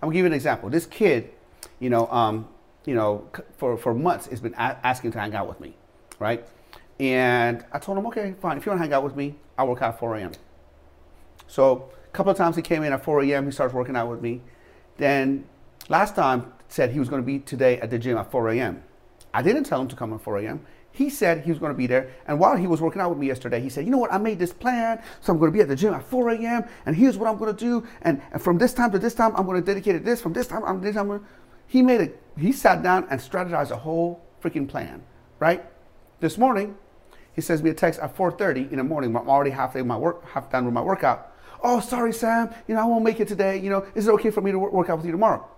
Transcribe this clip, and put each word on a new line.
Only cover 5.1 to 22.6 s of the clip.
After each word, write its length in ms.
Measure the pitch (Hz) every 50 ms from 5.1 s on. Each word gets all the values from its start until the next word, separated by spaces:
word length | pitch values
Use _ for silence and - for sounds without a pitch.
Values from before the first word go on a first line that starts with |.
| 113
to 60 | 110
hang 140 | 104 104 104
out 140 | 104 98 -
with 120 | 90 -
me, 160 | - 69 - - _ _ _ _ _ _ - -
right? 280 | 104 107 117 117 - - - - - - - - - - - _
And 640 | 139 135 127 127 127 123 123 123 117 117 120 117 - - -
I 60 | 151
told 200 | - - 196 196
him, 80 | 208
"Okay, 280 | 233 233 233 208 196 190 185
fine. 160 | - 175 151
If 80 | 143 143
you 60 | 214
wanna 120 | 202 180 170
hang 100 | 156 143
out 100 | 139 135
with 140 | 143 127
me, 180 | 139 139 143 143 - - - _ -
I'll 80 | 135 127
work 140 | 123 123 135
out 120 | 117 110
at 40 | -
four 160 | - 117 110
A 40 | 107
M." 120 | 101 87 90 - - - - - - - _ - - - - _ - - - - - - - - -
So 440 | - - - 131 135 127 123 127 - - - -
a 40 | -
couple 200 | - - 147 196
of 60 | 190 190
times 180 | 180 170 165
he 60 | 170 165
came 200 | - 170 156 156
in 80 | 151 139
at 100 | 131 131
four 180 | - 151 147 139
A 100 | 139 143
M, 120 | 139 139
he 40 | 143
starts 240 | 135 - 143 127 123
working 220 | 127 123 127 131
out 120 | 123 117 120
with 120 | 117 117
me. 200 | 120 117 120 123 127 - - _ - - - - _ _ _ -
Then 460 | 143 139 139 139 135 131 139 139 139 - - _ - - _ - - -
last 260 | 147 165 196 208 -
time 380 | - 165 135 127 120 123 - - - - -
said 220 | - - 139 123
he 80 | 120 151
was 80 | 135 120
gonna 140 | 147 135 120
be 160 | 127 139 139
today 400 | 139 - - 123 131 127 123 123
at 100 | 117 113
the 80 | 123 117
gym 200 | 113 131 120 110
at 120 | 101 -
four 180 | - 131 117 113
A 100 | 110 120
M. 220 | 131 107 85 87 - - - - _ - _ _ - - -
I 100 | 107 127
didn't 220 | 165 233 302 277
tell 160 | - 160 131
him 80 | 131 127
to 80 | 127
come 160 | - 123 110 110
at 80 | 110
four 180 | - - 107 101
A 80 | 104
M. 180 | 110 - - - - - - - _
He 180 | - - 269 294
said 320 | 262 - 220 180 170 160 143
he 60 | 165
was 100 | 165 143
gonna 140 | - 151 143
be 120 | 123 127
there. 240 | 120 127 127 131 - - - -
And 140 | - 147 147
while 160 | 175 226 285
he 100 | 220